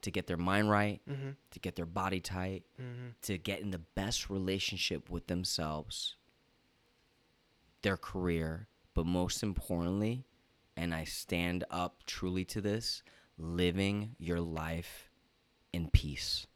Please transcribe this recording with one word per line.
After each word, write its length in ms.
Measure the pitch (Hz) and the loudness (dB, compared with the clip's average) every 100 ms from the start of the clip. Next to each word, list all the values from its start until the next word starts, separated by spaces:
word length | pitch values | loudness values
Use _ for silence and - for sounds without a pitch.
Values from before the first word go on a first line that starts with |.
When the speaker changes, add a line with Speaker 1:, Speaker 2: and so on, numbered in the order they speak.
Speaker 1:
to 100 | - | -4
get 160 | 92 87 | -4 -2
their 100 | 87 | 0
mind 320 | 87 98 107 | 4 4 6
right, 320 | 104 104 104 - | 6 4 0 -6
Speaker 2:
Mm-hmm. 200 | 139 135 139 _ | -6 -6 -10 _
Speaker 1:
to 80 | - | -8
get 160 | - 87 | -6 -4
their 80 | 85 | -4
body 340 | 87 95 95 | -2 0 0
tight, 420 | - 92 92 95 - - | -2 -4 -2 -4 -10 -12
Speaker 2:
Mm-hmm. 280 | 127 120 123 120 | -10 -8 -10 -10
Speaker 1:
to 140 | - 95 | -4 -4
get 220 | 92 98 | -2 -4
in 120 | 101 | -2
the 60 | 92 | -6
best 500 | 82 - 98 - - | -6 -4 -2 -2 -2
relationship 800 | 98 92 95 - 95 - 80 - | -2 2 2 0 -2 -2 -2 -4
with 160 | 87 - | -6 -2
themselves, 880 | 90 90 - 78 76 76 - - - _ _ _ _ _ _ _ _ _ _ _ _ _ _ _ _ | -2 0 -2 -2 -4 -6 -6 -6 -8 _ _ _ _ _ _ _ _ _ _ _ _ _ _ _ _
their 140 | 107 95 | 2 2
career, 720 | - 95 90 82 80 82 104 _ _ | 0 0 4 4 2 -2 -8 _ _
but 120 | - 82 | 0 2
most 360 | 90 90 - | 4 2 0
importantly, 840 | 107 92 - 87 85 98 107 123 135 _ _ _ _ - | 0 -2 0 0 2 2 2 0 -6 _ _ _ _ -4
and 180 | 85 | -2
I 100 | 82 | -2
stand 600 | 80 - - 87 87 90 - | -4 -8 -2 0 2 0 -2
up 340 | 87 90 - - | -2 -4 -4 -10
truly 380 | - 92 92 92 | -4 -2 0 -2
to 140 | 110 | -2
this, 420 | 101 107 117 - - - _ - | 0 0 -2 -6 -10 -20 _ -10
living 760 | 82 85 90 87 98 101 107 120 | -4 4 4 6 4 2 -2 -6
your 220 | 82 87 | 0 0
life 680 | 85 80 80 82 85 - - _ _ _ _ _ _ | 0 -2 -2 -4 -6 -12 -18 _ _ _ _ _ _
in 180 | 85 80 | -4 6
peace. 560 | - 73 69 - - - | 4 4 -6 -4 -4 -6